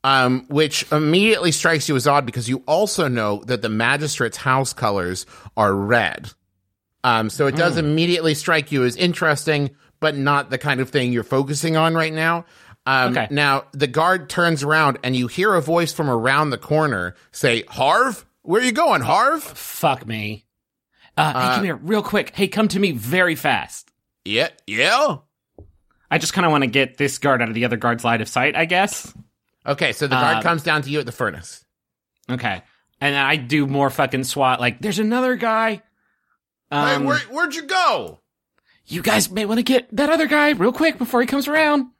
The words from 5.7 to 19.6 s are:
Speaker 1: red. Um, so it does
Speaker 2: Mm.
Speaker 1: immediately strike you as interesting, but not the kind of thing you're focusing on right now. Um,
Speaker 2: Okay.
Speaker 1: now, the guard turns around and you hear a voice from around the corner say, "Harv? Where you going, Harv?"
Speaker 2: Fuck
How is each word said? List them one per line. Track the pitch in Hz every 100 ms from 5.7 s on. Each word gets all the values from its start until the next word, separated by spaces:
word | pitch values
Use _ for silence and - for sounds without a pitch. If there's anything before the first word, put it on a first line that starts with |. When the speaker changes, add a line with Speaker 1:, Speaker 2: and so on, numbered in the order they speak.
Speaker 1:
red. | 98 101 117 95 - - - _ _ _ _ _ _ 127
Um, | 113 110
so | - 139
it | 151
does | 170 143
Speaker 2:
Mm. |
Speaker 1:
immediately | 147 156 170 175 160
strike | 147 - 160 147
you | 143
as | 123 120
interesting, | 180 170 165 143 - 147 139 _ _ _
but | 156 143
not | 139 143 139
the | 127
kind | 147 127
of | 127
thing | 139 123
you're | 120
focusing | 107 135 135 143 165 160
on | 160 165
right | 160
now. | 156 160 170 - - - - -
Um, | 135 123 127
Speaker 2:
Okay. | 107
Speaker 1:
now, | 143 143 135 -
the | 139 139
guard | 156 170 185 143
turns | - 170 156
around | 143 156 147 123
and | 127 127
you | 120
hear | - 208 185
a |
voice | 143 170 165
from | - 151
around | 120 120 143 151
the | 120
corner | - 151 156 101 87 - _
say, | - 135 117 -
"Harv? | - 135 196 262 208 _ _
Where | - 196
you | 254
going, | 233 330 180
Harv?" | 117 175 262 320
Speaker 2:
Fuck | - -